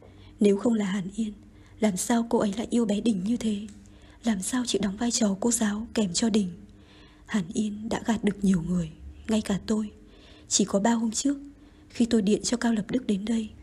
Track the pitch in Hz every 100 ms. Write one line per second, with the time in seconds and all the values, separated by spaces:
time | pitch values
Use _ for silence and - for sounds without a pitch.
0 | - - - - 202 202 247 226 202 202
1 | 180 - 220 208 - - - - 214 180
2 | - 233 233 233 214 196 - 240 220 208
3 | 233 190 196 233 226 202 214 - - -
4 | - - 233 202 180 254 240 196 196 190
5 | 240 - 214 190 240 233 214 208 233 -
6 | 202 170 233 208 185 170 - - - -
7 | - - - 220 165 - 214 208 220 -
8 | - 220 208 190 196 185 160 180 160 -
9 | - - - 214 214 190 - 220 214 -
10 | - - - - - - 190 202 226 233
11 | 226 214 277 277 - - - - - -
12 | 233 233 190 208 - 233 240 220 - 254
13 | 262 196 214 226 214 -